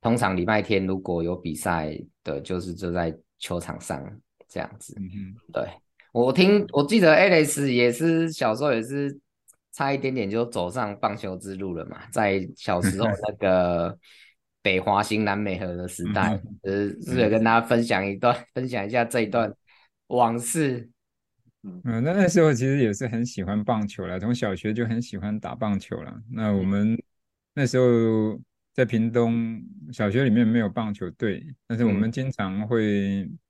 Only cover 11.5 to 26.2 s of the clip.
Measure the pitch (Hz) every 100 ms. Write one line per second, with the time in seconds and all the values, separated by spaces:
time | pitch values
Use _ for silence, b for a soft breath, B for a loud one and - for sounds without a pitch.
11.5 | 95 95 85 78 - - - 104 98 90
12.5 | - - 90 98 95 110 101 104 101 98
13.5 | 92 90 85 85 - b b b b _
14.5 | _ 101 92 98 101 107 107 104 98 104
15.5 | 92 92 87 90 - 87 104 90 101 -
16.5 | - 98 98 101 - - 127 110 110 113
17.5 | 117 120 120 117 113 98 98 120 123 -
18.5 | - 127 120 98 123 117 123 107 117 110
19.5 | - _ b b _ _ 123 117 117 117
20.5 | 165 143 123 117 _ _ _ _ _ _
21.5 | _ 202 180 131 113 135 190 185 170 156
22.5 | 123 131 139 117 98 120 113 120 - 92
23.5 | 104 104 113 104 - 85 92 110 120 107
24.5 | 92 107 110 117 117 120 98 98 107 -
25.5 | - 110 98 - 80 78 -